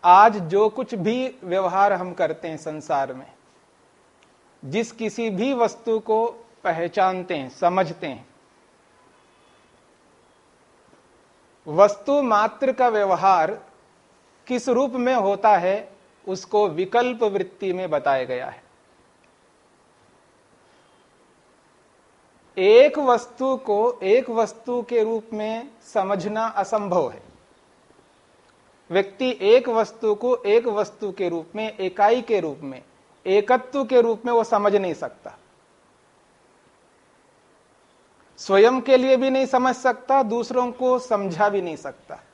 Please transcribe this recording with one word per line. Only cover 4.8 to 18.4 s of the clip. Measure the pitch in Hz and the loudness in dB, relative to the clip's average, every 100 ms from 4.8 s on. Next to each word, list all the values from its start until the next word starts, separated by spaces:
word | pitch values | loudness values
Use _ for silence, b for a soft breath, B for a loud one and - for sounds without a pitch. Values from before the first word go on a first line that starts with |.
| 233 | -6
किसी | - 220 208 226 | -6 -10 -6 -6
भी | 185 240 | -4 -4
वस्तु | 262 226 226 - 220 | 0 -2 -4 -4 -4
को | 214 220 233 226 - _ | -2 -2 -2 -6 -20 _
पहचानते | 196 165 170 175 185 185 180 | -6 -4 -4 0 0 0 -6
हैं, | 165 131 | -8 -8
समझते | - 175 185 170 165 165 | -2 -2 0 -2 -4 -12
हैं, | 120 - _ _ _ _ _ _ _ _ _ _ _ _ _ _ _ _ _ _ _ _ _ _ _ _ _ _ _ _ _ _ _ _ _ - | -12 -18 _ _ _ _ _ _ _ _ _ _ _ _ _ _ _ _ _ _ _ _ _ _ _ _ _ _ _ _ _ _ _ _ _ -8
वस्तु | 156 202 202 - 285 | 4 4 4 -2 0
मात्र | 262 214 214 - 269 | 2 2 0 -2 -4
का | 254 247 | 0 0
व्यवहार | 220 196 175 190 185 160 208 - _ _ _ _ _ _ _ - | 2 0 2 2 2 2 -4 -14 _ _ _ _ _ _ _ -6
किस | 247 - | -6 0
रूप | 240 277 | 0 0
में | 254 247 | -2 0
होता | 254 196 202 220 202 | 0 0 2 4 4
है, | 175 196 226 - _ _ - | 2 -2 -6 -20 _ _ -10
उसको | 190 - 208 208 | -10 -2 0 0
विकल्प | 156 185 233 247 233 | -2 -2 0 0 0
वृत्ति | 226 196 180 - 196 | -2 -2 -6 -6 -6
में | 180 185 | -4 -2
बताया | 151 143 135 | -2 0 -2
गया | 127 127 | -2 -6